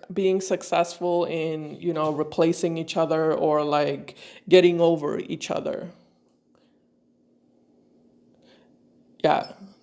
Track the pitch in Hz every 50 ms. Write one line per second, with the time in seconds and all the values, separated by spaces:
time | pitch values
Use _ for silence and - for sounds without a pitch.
0 | - - 180 196 190 190 185 190 190 - 190 180 - - - 170 170 170 - -
1 | 175 175 175 175 175 - 160 165 160 165 160 156 156 147 147 - 170 175 165 156
2 | 156 156 151 143 156 156 - - 165 165 170 170 - 170 165 165 160 160 - 180
3 | 165 160 160 160 160 160 151 - - 156 151 151 147 147 147 147 147 143 143 139
4 | - - - - - - - - - - 180 185 175 175 170 170 170 165 170 156
5 | 143 147 - - - - 170 - - - 165 - - - - - - - - -
6 | _ _ _ _ _ _ _ _ _ _ _ _ _ _ _ _ _ _ _ _
7 | _ _ _ _ _ _ _ _ _ _ _ _ _ _ _ _ _ _ _ _
8 | _ _ _ _ _ _ _ _ _ - - - _ _ _ _ _ _ _ _
9 | _ _ _ - - 156 147 - - - - - - - - _